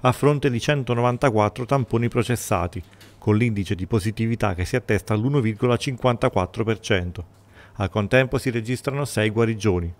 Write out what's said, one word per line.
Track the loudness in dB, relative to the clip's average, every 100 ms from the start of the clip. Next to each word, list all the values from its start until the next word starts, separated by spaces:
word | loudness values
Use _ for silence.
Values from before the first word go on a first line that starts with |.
a | 2
fronte | 2 2 2 0
di | 0
centonovantaquattro | 0 -2 0 0 0 2 2 4 2 0 -2
tamponi | -2 0 0 0
processati, | 0 -2 -2 0 -2 -2 -6 -14 -20 -20 -6
con | 0 2
l'indice | 2 0 -2 -4
di | 0
positività | -2 -2 -2 -2 0 -2 -2
che | -2
si | -2
attesta | 0 0 2
all'uno | 0 2 2
virgola | 0 0 0 0
cinquantaquattro | -2 -2 0 2 0 0 -2 -2
per | -2 -2
cento. | 0 0 0 -8 -14 -16 _ -20 -20
Al | -4 -2
contempo | 0 2 2 2 0
si | -2
registrano | -4 -4 -4 -4 -4 -4
sei | 0 0
guarigioni. | 2 0 2 0 0 -2 -8